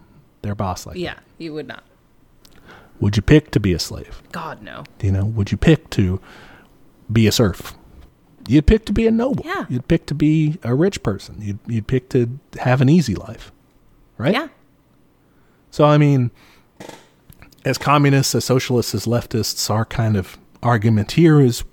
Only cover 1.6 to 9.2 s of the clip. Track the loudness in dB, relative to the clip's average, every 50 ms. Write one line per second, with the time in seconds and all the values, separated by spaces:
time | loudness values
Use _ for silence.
1.6 | -14 -14 -16 -20 _ _ _ _ _ _ _ _ _ _ _ _ _ -20 -20 -20
2.6 | -20 -20 -20 -20 -20 _ _ -4 -2 0 0 0 4 6 4 4 4 2 -2 0
3.6 | 0 0 -2 -2 -4 -8 -10 -14 -16 -16 -20 -20 -20 -18 -16 -14 -14 -14 -14 -16
4.6 | -18 -18 -18 -18 -20 -20 -12 -4 -2 0 0 0 0 -2 -2 -2 -2 -2 -2 2
5.6 | 4 4 4 4 0 -6 -2 -2 0 0 0 -4 -6 -12 -20 -20 -20 -20 -20 -20
6.6 | -20 _ _ _ _ _ _ _ _ -2 0 2 2 2 4 2 2 2 0 -4
7.6 | -12 -18 -18 -20 _ -20 -20 -20 -20 -20 _ _ _ _ _ _ -4 0 2 2
8.6 | 4 4 2 2 0 -2 -2 0 0 0 0 0